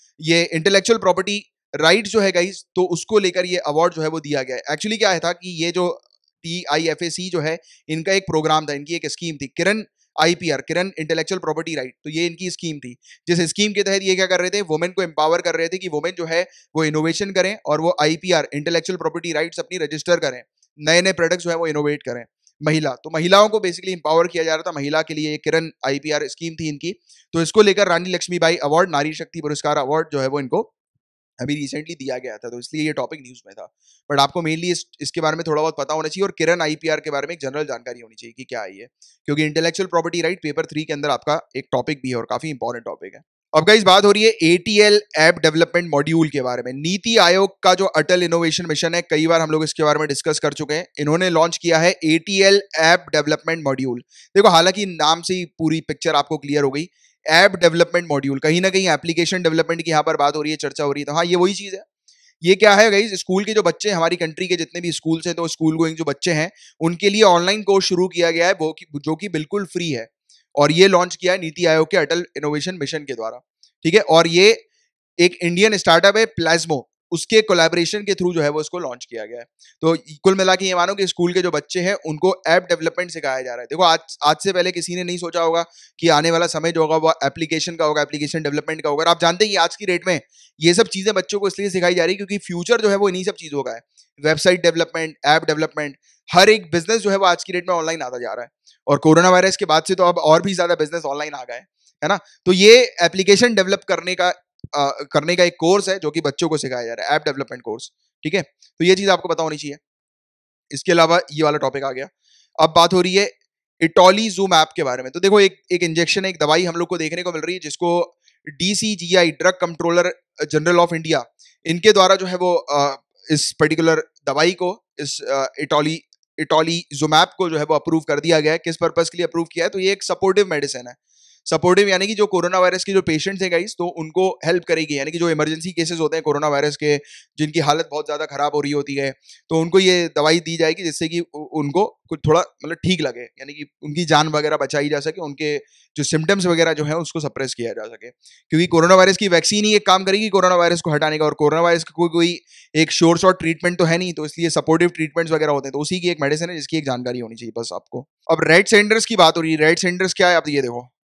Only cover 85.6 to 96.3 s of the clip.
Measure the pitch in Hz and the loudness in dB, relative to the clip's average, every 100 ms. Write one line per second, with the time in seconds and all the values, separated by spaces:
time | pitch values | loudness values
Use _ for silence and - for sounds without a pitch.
85.6 | 165 _ _ - 165 147 165 165 170 160 | -4 _ _ -2 4 4 4 0 0 -2
86.6 | 165 165 156 160 160 - 139 165 156 160 | -4 -2 0 2 0 0 -2 -4 -6 -4
87.6 | 175 165 156 151 147 151 143 165 151 147 | -6 -4 -2 0 -2 -4 -6 -4 -4 -6
88.6 | 147 160 151 143 165 170 165 175 214 190 | -6 -6 -4 0 2 2 2 2 -2 0
89.6 | 170 - 202 175 185 170 - _ _ _ | -2 -2 -4 -4 -2 -4 -6 _ _ _
90.6 | 156 175 - 190 196 202 180 202 196 185 | 2 2 0 0 -2 -2 -4 -4 -4 -4
91.6 | 202 180 175 180 170 196 196 202 - 175 | -4 0 0 2 0 -2 -6 -8 -8 -10
92.6 | 175 233 214 196 202 185 185 - 165 143 | -2 0 2 2 0 -2 -6 -8 -10 -8
93.6 | 127 117 _ _ _ _ 147 156 185 180 | -8 -10 _ _ _ _ -2 2 2 4
94.6 | 170 165 165 165 160 147 143 160 165 151 | 2 0 -4 -4 -8 -4 2 2 2 -2
95.6 | 156 - 147 135 _ _ - | -2 -4 -8 -10 _ _ 0